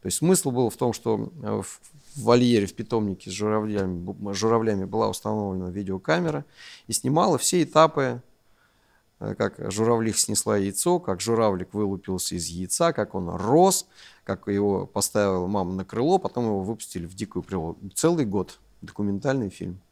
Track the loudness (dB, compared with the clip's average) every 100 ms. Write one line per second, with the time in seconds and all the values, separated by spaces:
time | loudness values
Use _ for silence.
0 | -4 0 4 4 2 2 0 2 -2 0
1 | -2 -2 -2 -8 -4 -4 -4 -12 -20 -20
2 | -18 -6 4 6 6 4 2 -4 -4 -2
3 | -2 -4 -8 -4 0 0 0 -2 -2 -4
4 | -8 -8 -8 -2 2 2 2 -2 -2 -2
5 | -2 -2 -4 -4 -2 -4 -6 -6 -6 -6
6 | 0 0 0 -4 -8 _ -20 -20 -6 -4
7 | 0 2 4 2 2 2 2 6 6 4
8 | -2 -2 -10 _ _ _ _ _ _ _
9 | _ _ -8 -2 -2 -2 -8 0 2 4
10 | 2 0 0 0 0 2 0 0 0 0
11 | 0 -4 0 2 2 2 -4 -2 -2 -2
12 | -4 -4 -4 -4 -6 -6 -6 0 0 0
13 | -4 -4 -6 -4 4 6 6 4 -4 -18
14 | -20 -20 -8 -6 -2 0 2 0 -2 -4
15 | -2 2 2 2 0 -2 -2 -4 -6 -2
16 | 2 2 0 -2 -2 -2 -4 -8 -8 -10
17 | -10 -10 -8 -8 -6 -4 -4 -8 -10 0
18 | 0 2 0 -2 -4 -8 _ _ -18 -6
19 | -4 -2 -2 -2 -2 -6 -10 -10 _